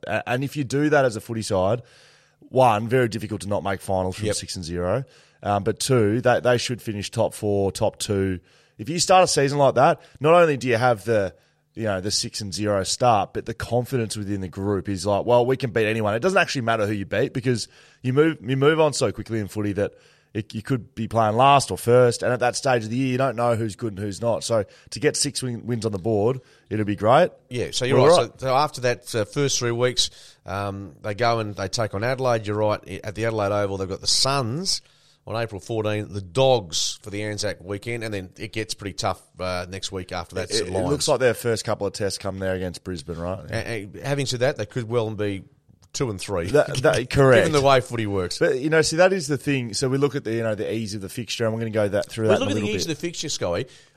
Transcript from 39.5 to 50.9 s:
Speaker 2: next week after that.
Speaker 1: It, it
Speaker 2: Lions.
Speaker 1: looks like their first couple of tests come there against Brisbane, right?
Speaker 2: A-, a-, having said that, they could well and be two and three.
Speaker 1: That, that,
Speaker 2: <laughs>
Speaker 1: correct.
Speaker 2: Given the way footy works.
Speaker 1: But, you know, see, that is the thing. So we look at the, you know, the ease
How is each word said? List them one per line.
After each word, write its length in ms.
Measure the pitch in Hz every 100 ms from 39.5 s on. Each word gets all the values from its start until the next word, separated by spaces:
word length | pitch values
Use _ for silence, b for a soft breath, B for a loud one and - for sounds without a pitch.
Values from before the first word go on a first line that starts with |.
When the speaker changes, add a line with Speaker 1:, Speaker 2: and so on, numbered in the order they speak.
| 90 87
Speaker 2:
next 220 | 95 -
week 200 | 95 90
after 240 | 90 87 90
that. 140 | 87
Speaker 1:
It, 180 | 113 92
it 40 |
Speaker 2:
Lions. 180 | 92 90
Speaker 1:
looks 180 | 143 -
like 120 | 127
their 160 | 127 110
first 300 | 120 110 -
couple 200 | 101 101
of 80 |
tests 240 | - 101 -
come 220 | 98 95
there 160 | 95 92
against 280 | 92 82
Brisbane, 360 | - 87 73 82
right? 200 | 85 92 76
Speaker 2:
A-, 380 | 113 95 113 98
a-, 80 | -
having 220 | - 143 131
said 140 | 127
that, 180 | 127 151
they 80 | 104
could 240 | 131 110
well 180 | 120 110
and 100 | 104
be 260 | 104 95 - _ _ _ _
two 160 | - 135
and 100 | 95
three. 280 | - 95 90
Speaker 1:
That, 300 | 143 143 135
that, 320 | 139 98 127
Speaker 2:
<laughs> 20 |
Speaker 1:
correct. 340 | 143 135 117 165
Speaker 2:
Given 60 | 151
the 0 | 135
way 120 | 135
footy 280 | - 117 107
works. 320 | 98 90 -
Speaker 1:
But, 180 | 165 131
you 120 | 151
know, 100 | 160
see, 140 | 151 160
that 180 | 185
is 140 | 190 143
the 100 | 143
thing. 380 | - 135 120 104
So 120 | 131
we 120 | 135
look 160 | 143 143
at 80 |
the, 100 | 107
you 80 | 113
know, 140 | 113 104
the 180 | 85
ease 220 | 110 110